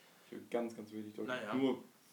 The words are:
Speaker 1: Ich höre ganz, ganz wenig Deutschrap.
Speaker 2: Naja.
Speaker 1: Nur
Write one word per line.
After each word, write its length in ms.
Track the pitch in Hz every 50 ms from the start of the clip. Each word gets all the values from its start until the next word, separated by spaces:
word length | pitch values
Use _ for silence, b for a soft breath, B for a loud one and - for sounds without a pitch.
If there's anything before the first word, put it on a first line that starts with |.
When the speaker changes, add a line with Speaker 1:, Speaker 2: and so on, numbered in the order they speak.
| b b b b b
Speaker 1:
Ich 60 | -
höre 80 | 110 104 - -
ganz, 260 | 120 120 117 117 113
ganz 160 | 113 104 107
wenig 200 | 107 107 107 107 104
Deutschrap. 220 | 107 110 123 127 123
Speaker 2:
Naja. 120 | 107 104 113
Speaker 1:
Nur 300 | 131 135 131 123 123 - - - - - -